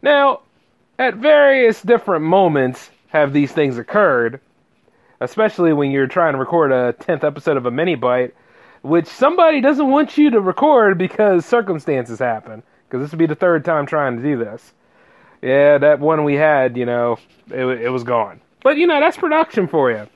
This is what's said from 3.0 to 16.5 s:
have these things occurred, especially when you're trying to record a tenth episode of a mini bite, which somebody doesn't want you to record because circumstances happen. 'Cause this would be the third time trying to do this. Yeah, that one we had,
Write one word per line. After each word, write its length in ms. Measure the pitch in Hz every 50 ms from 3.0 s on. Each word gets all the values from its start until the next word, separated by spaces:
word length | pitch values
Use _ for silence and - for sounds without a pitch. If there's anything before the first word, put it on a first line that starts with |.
| _ _
have 220 | - 156 147 139
these 200 | 139 147 147 131
things 260 | - 165 151 139 127 117
occurred, 640 | 120 - - 208 208 175 135 123 117 113 123 139 _ _ _ _ _ _ _ _ _ _ _ _ _ _ _ _
especially 520 | 127 123 - - 214 214 214 - 175 165 156
when 180 | 147 143 139
you're 160 | 139 139 135 127
trying 260 | - 185 170 160 139
to 60 | 135
record 320 | 131 123 160 170 156 139
a 220 | 131 127 123 123 117
tenth 300 | _ - - 170 147 -
episode 320 | 151 143 156 - 170 151
of 100 | 135 120
a 60 | 123
mini 240 | 120 131 165 185 165
bite, 380 | 127 117 127 123 127 127 123 - _ _ _ _ _ _ _ _ _
which 260 | _ 131 160 170 170 -
somebody 540 | - - 247 285 339 370 339 320 320 277
doesn't 280 | 233 277 302 254 302 262
want 280 | 269 294 302 - - -
you 140 | 302 294
to 100 | 233 220
record 560 | 196 185 180 - 269 302 302 247 220 202 190 165
because 480 | 185 185 - - 214 208 190 175 165
circumstances 760 | - - 240 220 190 180 156 - - 147 131 120 117 117 107
happen. 440 | 131 123 113 107 - - 110 110 - _ _ _ _ _
'Cause 120 | - 127
this 100 | 139 151
would 80 | 160 160
be 60 | 165
the 100 | 160 151
third 280 | - 190 180 170 160 139
time 220 | 175 165 151 139
trying 320 | - - 151 143 131 123 117
to 60 | 123
do 140 | 147 147 120
this. 360 | 113 107 110 113 _ _ _ _ _ _ _ _ _ _ _ _ _ _ _ _
Yeah, 360 | - 127 131 139 143 143 147 139
that 220 | 139 147 151 135
one 240 | 143 156 160 156 151
we 120 | 147 143
had, 400 | 139 156 156